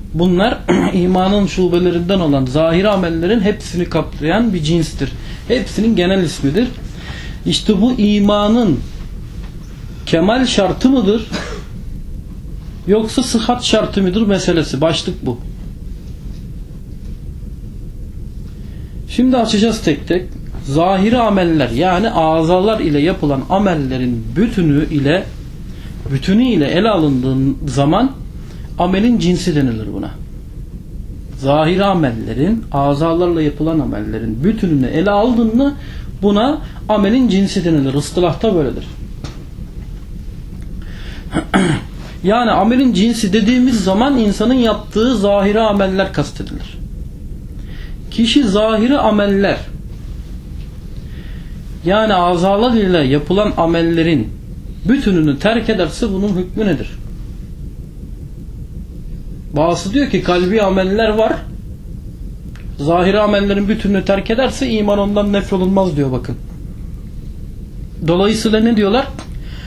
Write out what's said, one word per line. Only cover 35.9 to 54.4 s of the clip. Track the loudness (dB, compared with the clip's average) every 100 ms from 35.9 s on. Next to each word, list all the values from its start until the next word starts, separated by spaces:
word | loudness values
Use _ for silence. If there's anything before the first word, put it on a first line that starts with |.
| -10 -10 -2
buna | 2 4 2 0 -6 -8 -2
amelin | 2 4 4 4
cinsi | 4 2 2
denilir. | 2 2 2
Istılahta | 0 -2 0 0 2 2
böyledir. | 2 0 -2 -8 -10 -12 -10 -12 -12 -14 -12 -12 -12 -12 -12 -12 -12 -12 -12 -12 -10 -10 -10 -10 -10 -12 -12 -6
<clears throat> | -6 -2 0 2 0 -4 -12 -12 -4
Yani | 0 2 2
amelin | 2 4 4 4
cinsi | 4 2 2 2
dediğimiz | 2 4 4 4 2
zaman | 2 2 4 4
insanın | 2 2 2
yaptığı | 4 4 0 -2 0 2 2
zahiri | 2 4 4 4
ameller | 2 2 2 2 0
kastedilir. | 0 -2 -4 -8 -8 -10 -10 -10 -10 -10 -10 -12 -10 -12 -12 -12 -10 -10 -10 -6
Kişi | 0 4 4
zahiri | 4 4 4 4 4 4
ameller, | 4 4 4 4 2 0 -4 -10 -10 -10 -10 -10 -10 -10 -10 -10 -10 -12 -12 -10 -10 -10 -10 -10 -10 -12 -12 -6
yani | 0 2 4
azalar | 4 4 4 2 4 4
ile | 4 4 4
yapılan | 4 2 2 2 2 2
amellerin | 2 2 2 2 2 2 0 -6